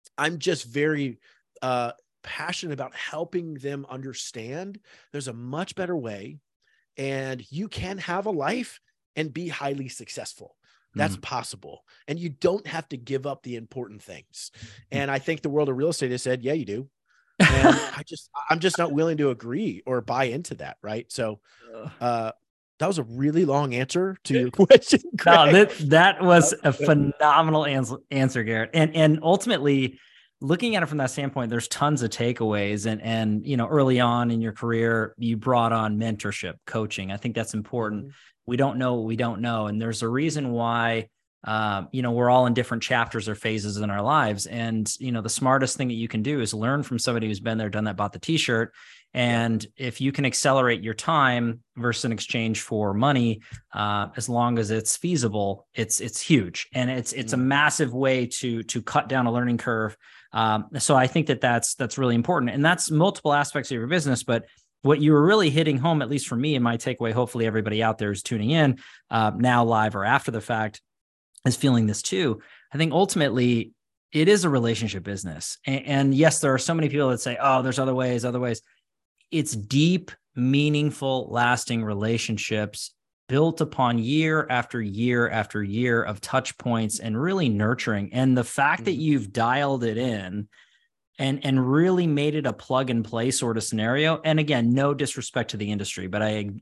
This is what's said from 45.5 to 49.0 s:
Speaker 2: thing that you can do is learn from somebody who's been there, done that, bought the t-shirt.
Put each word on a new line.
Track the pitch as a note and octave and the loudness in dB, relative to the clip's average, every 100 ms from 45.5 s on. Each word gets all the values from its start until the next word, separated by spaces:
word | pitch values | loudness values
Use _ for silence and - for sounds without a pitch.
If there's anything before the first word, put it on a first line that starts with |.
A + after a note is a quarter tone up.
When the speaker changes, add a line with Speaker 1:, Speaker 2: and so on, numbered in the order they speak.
| C3+ C3 - | 4 2 -2
Speaker 2:
thing | B2+ | -4
that | |
you | A2+ A2+ | -4 -4
can | A2 | -2
do | G#2+ D3 | -2 -2
is | A2 | -2
learn | A2 A#2 C#3+ | -2 -2 -2
from | C#3+ A#2 | -2 -4
somebody | - A#2 A2 | -2 -2 -2
who's | G2 | -4
been | A2+ A2 | -4 -2
there, | G#2+ | -2
done | G#2+ | -2
that, | G#2+ F#2+ | -4 -2
bought | G2+ | -4
the | - | -4
t-shirt. | - D#3+ - A2+ A#2 - - - | -2 -2 2 0 -2 -8 -20 -20